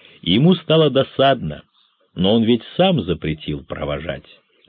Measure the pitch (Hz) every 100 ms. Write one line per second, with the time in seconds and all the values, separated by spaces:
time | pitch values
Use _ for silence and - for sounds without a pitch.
0 | - - 80 101 160 180 - 160 151 131
1 | 135 - 135 131 76 71 - _ _ _
2 | _ - 92 113 110 120 - - 190 160
3 | 87 82 80 78 - 73 67 78 73 71
4 | 80 67 - - _ _